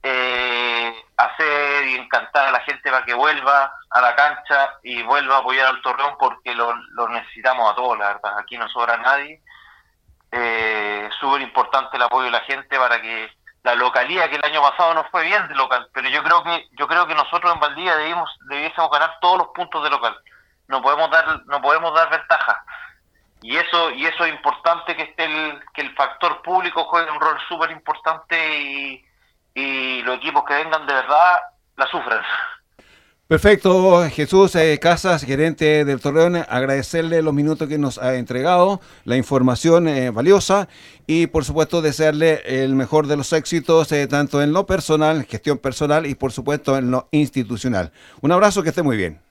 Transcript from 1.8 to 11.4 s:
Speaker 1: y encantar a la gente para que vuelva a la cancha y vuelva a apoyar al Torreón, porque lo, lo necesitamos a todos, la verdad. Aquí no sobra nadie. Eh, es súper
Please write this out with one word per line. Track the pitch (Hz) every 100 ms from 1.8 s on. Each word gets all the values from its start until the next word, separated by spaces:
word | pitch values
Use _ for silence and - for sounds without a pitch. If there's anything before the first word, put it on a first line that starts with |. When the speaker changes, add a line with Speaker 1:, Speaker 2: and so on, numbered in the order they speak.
| 139
Speaker 1:
y | 127
encantar | 123 120 113 147 135
a |
la | 123
gente | - 139 143
para | 131
que | 123
vuelva | 120 147 147 135 139 139 - -
a | 107
la | 127 -
cancha | 147 - - 143 139 -
y | 123 120
vuelva | 113 139 135 135
a |
apoyar | 123 131 135
al | 131
Torreón, | 135 120 143 -
porque | 127 - 127 120
lo, | 117
lo | 117 - - 117
necesitamos | 117 - - 127 127 110
a | 104
todos, | 127 110
la | 104
verdad. | 101 104 104
Aquí | 104 120
no | 110
sobra | 123 117 117
nadie. | 120 139 147 156 _ - - _ _ _ _ _ _
Eh, | 120 120 113 110 110 104 104 107
es | -
súper | 139 139